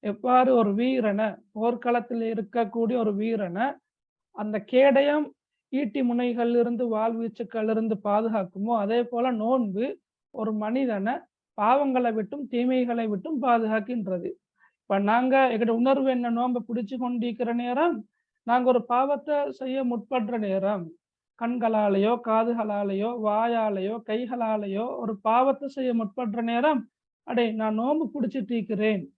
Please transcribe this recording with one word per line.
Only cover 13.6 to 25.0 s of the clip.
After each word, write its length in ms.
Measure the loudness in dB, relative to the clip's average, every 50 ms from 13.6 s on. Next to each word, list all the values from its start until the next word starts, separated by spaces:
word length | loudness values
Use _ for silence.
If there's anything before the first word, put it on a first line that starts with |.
| 2 0 0 -2 -2 -2 -6 -6 -4 -4 -4 -4 -6 -8 -10 _ _ _ _ _ _ _ _ _
இப்ப 200 | _ _ 0 0
நாங்க 360 | 2 2 2 2 2 4 4 4 4 4
எங்கட 200 | 2 0 0 0
உணர்வு 400 | 2 2 2 2 2 2 2 0
என்ன, 200 | 0 0 0 -2
நோன்பை 320 | -2 0 0 0 -2 -2 -4
பிடிச்சு 340 | -4 -6 -6 -6 -6 -6 -6
கொண்டிருக்கிற 560 | -4 -4 -4 -2 -4 -4 -4 -4 -4 -2 -2
நேரம் 420 | -2 -2 -2 0 0 0 0 0 -2 -8 _ _ _ _ _ _ _ _ 0
நாங்க 220 | 0 2 4 4
ஒரு 160 | 2 2 2
பாவத்தை 520 | 0 0 0 2 2 0 -2 -2 -2 0 0 0 -2
செய்ய 260 | -6 -8 -6 -4 -2 -2 -2
முற்படுற 540 | -2 -2 -4 -4 _ -2 -2 -2 -2 -2 -4
நேரம், 460 | -2 0 -2 0 0 0 -2 -2 -6 -10 -14 _ _ _ _ _ _ _ _ _
கண்களாலேயோ 720 | -4 -4 -2 0 0 2 2 2 2 4 4 4 4 4 2 0 0
காதுகளாலேயோ 840 | 0 2 2 2 2 0 -2 -2 -2 -2 -2 -2 -2 -2 -2 -2 -2 -2 -2
வாயாலேயோ 760 | -2 0 2 2 2 2 2 0 0 0 0 -2 -2 -4 -4 -6 -6
கைகளாலேயோ 840 | -4 -4 -4 -4 -4 -4 -4 -2 -2 -2 -2 -2 -4 -4 -4 -4 -4 -6
ஒரு 160 | -6